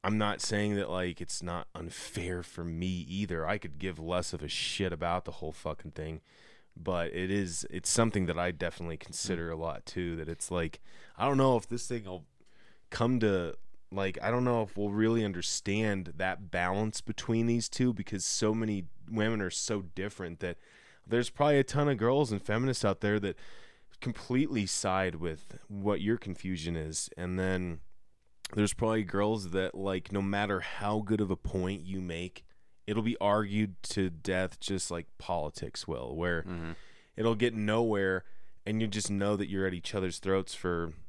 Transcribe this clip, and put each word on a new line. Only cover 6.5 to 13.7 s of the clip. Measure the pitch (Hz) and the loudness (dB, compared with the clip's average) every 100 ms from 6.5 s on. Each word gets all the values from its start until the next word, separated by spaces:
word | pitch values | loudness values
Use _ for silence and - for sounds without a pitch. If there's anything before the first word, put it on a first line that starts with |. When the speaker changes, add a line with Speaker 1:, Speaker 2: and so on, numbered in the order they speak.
| - - - | -20 -20 -8
Speaker 1:
But | 87 90 85 | -2 0 0
it | 87 92 | -2 0
is, | 98 92 85 - | 0 0 -4 -6
it's | 87 - | -6 0
something | - 113 107 90 | 4 4 4 2
that | 85 | 2
I | 87 | 0
definitely | 78 87 - 85 80 | 0 -4 -4 -6 -6
consider | - 82 - 87 82 | -8 -8 -2 -2 -2
Speaker 2:
Mm. | |
Speaker 1:
a | 80 | -2
lot | 82 71 - | -4 -4 -6
too, | - 87 82 | -4 -2 -2
that | 78 | -4
it's | 82 - | -6 -2
like, | 90 82 - - - - - | 0 0 -4 -14 -16 -18 -2
I | 127 | 2
don't | 139 | 6
know | 135 120 | 6 6
if | - | 2
this | 123 - | -6 -4
thing | 120 | -6
will | 98 92 - _ - - - - - | -4 -8 -10 _ -20 -20 -20 -20 -10
come | - 117 127 | 0 4 6
to, | 107 95 85 - - | 6 4 2 -4 -6